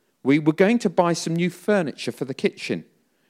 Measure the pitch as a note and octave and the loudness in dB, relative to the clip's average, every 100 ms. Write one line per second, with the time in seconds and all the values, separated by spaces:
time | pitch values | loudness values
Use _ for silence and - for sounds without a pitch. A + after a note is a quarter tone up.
0 | _ _ B2+ D3 D#3 D#3 F#3+ A#3+ G3 E3 | _ _ 2 2 2 4 4 4 0 0
1 | E3+ E3 E3+ E3 F3 - - G#3 D3+ - | 0 0 -2 -2 -2 -4 -2 0 0 -6
2 | - - B2+ C3 G3+ - - E2+ - _ | -10 -8 -8 -4 -6 -6 -6 -6 -8 _
3 | _ _ _ | _ _ _